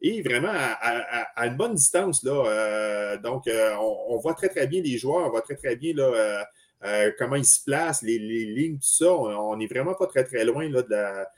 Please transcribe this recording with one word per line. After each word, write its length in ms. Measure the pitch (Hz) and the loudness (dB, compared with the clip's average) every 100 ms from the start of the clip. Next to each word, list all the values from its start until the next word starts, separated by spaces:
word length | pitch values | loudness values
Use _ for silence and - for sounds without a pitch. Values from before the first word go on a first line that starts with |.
et 220 | 160 226 | -2 0
vraiment 300 | 135 120 180 | -2 0 0
à, 20 | |
à, 680 | 190 127 110 117 120 - 117 | -2 -2 -2 -2 -2 -4 -6
à, 200 | 110 - | -4 -2
à 40 | 120 | -2
une 80 | 131 | 0
bonne 180 | 233 | -2
distance, 480 | 190 - 180 196 147 | 2 2 4 2 0
là. 220 | 127 139 113 | 0 2 2
Euh, 720 | 107 107 107 107 104 104 101 | 2 0 0 -2 -2 -4 -4
donc, 300 | 117 131 117 | -4 -4 0
euh, 260 | 113 110 104 | 2 2 2
on, 340 | 110 107 120 | -2 -2 -2
on 40 | 117 | -2
voit 160 | 160 | -2
très, 140 | 165 190 | 0 -2
très 200 | 170 139 | 0 0
bien 120 | 185 | 0
les 160 | 156 120 | -2 -2
joueurs, 300 | 131 170 160 | 0 0 0
on 40 | |
voit 120 | 113 | -2
très, 140 | - 139 | -4 -6
très 180 | 135 | -4
bien, 180 | 120 160 | -2 -2
là, 120 | 147 | 2
euh, 380 | 131 113 107 101 101 _ _ _ | 2 4 2 0 -8 _ _ _
euh, 260 | 98 104 107 - | -2 2 2 2
comment 160 | 123 | -2
ils 100 | 139 | 2
se 200 | 131 - | 4 2
placent, 380 | - 143 165 151 | 2 0 0 -2
les, 180 | 113 113 | -2 -2
les 240 | 107 113 | -2 -4
lignes, 320 | 110 113 160 143 | -4 -2 -2 -2
tout 60 | |
ça. 300 | - - 170 | 0 4 4
On, 420 | 175 110 104 107 | 4 0 -2 -4
on 40 | 107 | -4
est 80 | 110 | -4
vraiment 280 | 120 156 | -2 -2
pas 120 | 185 185 | -2 0
très, 160 | 135 | 2
très 220 | 127 120 | 0 2
loin, 240 | 113 139 156 | 2 2 0
là, 140 | 127 | -2
de 80 | 120 | 0
la, 380 | 104 101 98 95 | -2 -2 -4 -10